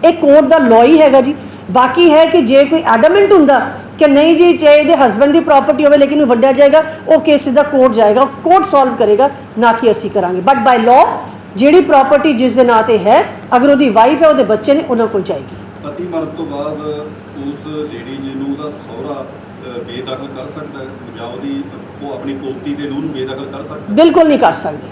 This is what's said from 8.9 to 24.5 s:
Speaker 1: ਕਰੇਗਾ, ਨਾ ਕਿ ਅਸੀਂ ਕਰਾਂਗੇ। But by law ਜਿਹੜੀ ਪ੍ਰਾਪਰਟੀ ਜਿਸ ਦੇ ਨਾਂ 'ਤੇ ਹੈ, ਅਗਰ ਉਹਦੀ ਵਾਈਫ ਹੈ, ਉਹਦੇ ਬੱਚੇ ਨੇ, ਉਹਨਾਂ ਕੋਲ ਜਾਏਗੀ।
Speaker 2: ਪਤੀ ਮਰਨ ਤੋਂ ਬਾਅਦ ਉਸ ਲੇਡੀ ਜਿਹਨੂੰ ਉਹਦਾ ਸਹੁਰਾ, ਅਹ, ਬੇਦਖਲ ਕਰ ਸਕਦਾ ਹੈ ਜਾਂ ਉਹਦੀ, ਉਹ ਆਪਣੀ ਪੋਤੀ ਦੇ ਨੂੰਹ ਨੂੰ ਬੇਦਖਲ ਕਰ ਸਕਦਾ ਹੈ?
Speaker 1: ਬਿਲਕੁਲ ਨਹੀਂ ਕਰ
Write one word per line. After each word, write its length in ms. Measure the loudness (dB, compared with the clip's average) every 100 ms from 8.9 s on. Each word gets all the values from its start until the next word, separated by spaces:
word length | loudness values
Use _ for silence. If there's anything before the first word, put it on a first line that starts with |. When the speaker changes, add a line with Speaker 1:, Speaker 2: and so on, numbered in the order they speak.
| 0
Speaker 1:
ਕਰੇਗਾ, 340 | 0 2 0 -2 -14 -2
ਨਾ 140 | 0
ਕਿ 180 | 2 0
ਅਸੀਂ 200 | -2 -4
ਕਰਾਂਗੇ। 300 | -4 -4 -4
But 180 | -2 0
by 280 | 2 2 4
law 200 | 4 4 -2 -12 -18 -16 0
ਜਿਹੜੀ 260 | 4 4
ਪ੍ਰਾਪਰਟੀ 520 | 4 2 2 2 0
ਜਿਸ 200 | 0 0
ਦੇ 100 | 2
ਨਾਂ 200 | 2 2
'ਤੇ 140 | 2 0
ਹੈ, 280 | 2 2 0 -10 -2 0
ਅਗਰ 140 | 2
ਉਹਦੀ 200 | 2 2
ਵਾਈਫ 340 | 2 2 4
ਹੈ, 40 | 2
ਉਹਦੇ 160 | 2
ਬੱਚੇ 300 | 0 -2 0
ਨੇ, 100 | -2 0
ਉਹਨਾਂ 180 | -4 -2
ਕੋਲ 140 | -4
ਜਾਏਗੀ। 340 | -6 -8 -10 -18 -20 -16
Speaker 2:
ਪਤੀ 200 | -16 -12
ਮਰਨ 220 | -10 -8 -10
ਤੋਂ 200 | -10 -12
ਬਾਅਦ 360 | -8 -10 -10 -10 -12 -12 -18 -20 -14
ਉਸ 300 | -12 -12 -12
ਲੇਡੀ 500 | -12 -12 -14 -14 -14
ਜਿਹਨੂੰ 340 | -12 -10 -10
ਉਹਦਾ 200 | -10 -12
ਸਹੁਰਾ, 500 | -14 -18 -16 -12 -12
ਅਹ, 600 | -14 -18 -20 -20 -16 -16
ਬੇਦਖਲ 440 | -14 -14 -12 -14 -14
ਕਰ 180 | -16 -16 -16
ਸਕਦਾ 240 | -16 -16
ਹੈ 60 | -16 -18 -20 -16
ਜਾਂ 80 | -16
ਉਹਦੀ, 380 | -14 -10 -10 -12 -16 -20 -16
ਉਹ 100 | -14
ਆਪਣੀ 200 | -12 -12
ਪੋਤੀ 420 | -10 -12 -12 -10 -10
ਦੇ 140 | -10
ਨੂੰਹ 120 | -8
ਨੂੰ 100 | -10
ਬੇਦਖਲ 340 | -10 -10 -10 -14
ਕਰ 180 | -14
ਸਕਦਾ 120 | -16 -16
ਹੈ? 60 | -6
Speaker 1:
ਬਿਲਕੁਲ 380 | 0 2 2 2
ਨਹੀਂ 120 | 2
ਕਰ 120 | 0